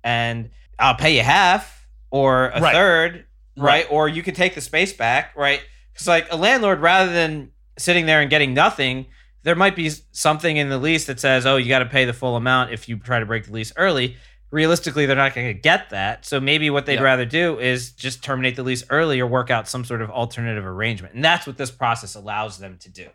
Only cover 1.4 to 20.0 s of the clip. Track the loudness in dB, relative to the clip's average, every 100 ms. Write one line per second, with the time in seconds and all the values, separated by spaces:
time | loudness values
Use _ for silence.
1.4 | 6 2 -2 -20 -20 -20 -6 0 2 2
2.4 | 2 2 4 6 6 4 0 -4 -20 _
3.4 | _ -2 2 2 2 0 0 -2 -8 0
4.4 | -2 -2 -4 -2 -2 -2 0 0 -2 -2
5.4 | -2 -2 -6 -20 -20 -8 2 2 2 0
6.4 | 2 4 2 2 4 4 4 0 -2 -4
7.4 | -12 _ _ -6 0 2 4 2 4 2
8.4 | 2 4 2 2 -4 -4 -10 -20 _ _
9.4 | -2 2 2 2 -6 -6 _ -2 0 0
10.4 | 0 0 -2 -2 0 -2 -2 -4 0 2
11.4 | 2 2 2 0 2 0 0 -2 -4 -2
12.4 | 0 0 0 -6 -10 -12 -4 -4 -2 -6
13.4 | -6 -10 -10 -2 0 0 -2 -6 -20 _
14.4 | -8 0 2 2 0 -2 0 2 0 -2
15.4 | -6 0 2 2 -2 -6 -4 -6 -6 -4
16.4 | 0 0 0 -2 0 2 2 2 0 0
17.4 | 0 0 -2 -2 -6 -10 -10 -10 -6 -2
18.4 | -2 -2 -4 -4 -2 0 0 0 0 -2
19.4 | 0 -2 -2 -10 -6 -6